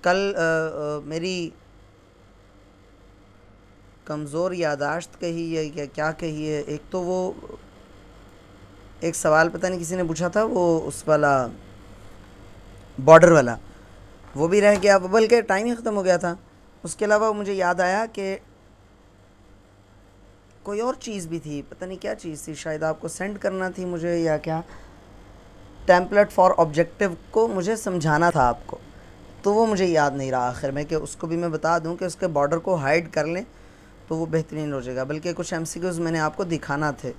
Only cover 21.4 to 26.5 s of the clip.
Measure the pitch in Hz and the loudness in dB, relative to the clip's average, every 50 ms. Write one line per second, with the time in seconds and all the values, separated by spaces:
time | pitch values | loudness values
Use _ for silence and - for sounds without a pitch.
21.4 | 147 151 147 143 135 - - - 185 185 190 180 - 208 220 220 - 170 151 147 | -8 -8 -10 -10 -10 -12 -14 -14 -12 -12 -12 -8 -8 -8 -8 -8 -10 -12 -12 -12
22.4 | - - 156 143 - 160 156 151 160 160 156 156 - 170 - - 185 202 208 202 | -12 -12 -12 -10 -8 -8 -6 -2 -2 -4 -4 -4 -8 -12 -8 -8 -8 -8 -8 -4
23.4 | - 202 185 190 185 185 180 185 185 180 175 165 160 175 170 170 165 160 156 151 | -4 -4 -2 -2 -6 -6 -6 -6 -8 -6 -6 -4 -2 -2 -2 0 0 0 0 -2
24.4 | - 165 160 160 170 - - - - - - - - - - - - - - - | -2 -4 -6 -6 -6 -10 -18 -20 -20 -20 -20 -20 -20 -20 -20 -20 -20 -20 -20 -20
25.4 | - - - - - - - - - - 180 180 185 - 196 202 208 202 - - | -20 -20 -20 -20 -20 -20 -20 -8 4 4 4 4 4 2 4 2 2 4 4 4
26.4 | 185 185 | 4 4